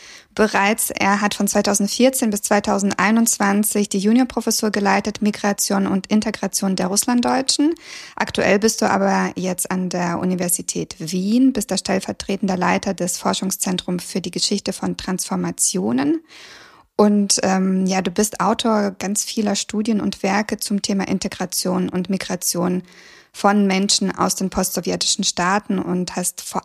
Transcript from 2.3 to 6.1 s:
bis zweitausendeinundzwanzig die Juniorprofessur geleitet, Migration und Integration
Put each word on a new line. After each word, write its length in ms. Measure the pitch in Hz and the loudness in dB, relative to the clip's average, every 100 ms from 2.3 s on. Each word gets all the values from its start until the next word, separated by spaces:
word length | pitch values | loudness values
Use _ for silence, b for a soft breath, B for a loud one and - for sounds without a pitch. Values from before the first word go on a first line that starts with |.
bis 100 | 202 | -2
zweitausendeinundzwanzig 1500 | - 208 208 208 202 190 190 226 226 - 202 202 214 208 202 | 0 0 2 0 0 2 2 4 2 2 2 2 2 0 0
die 120 | 202 | 0
Juniorprofessur 720 | 196 240 254 - 226 226 214 | 4 4 2 0 -2 0 0
geleitet, 500 | 202 202 196 208 208 | 0 2 2 0 -2
Migration 640 | 208 202 202 202 - 196 190 | -2 0 0 0 0 0 2
und 220 | 190 | 0
Integration 680 | - | 2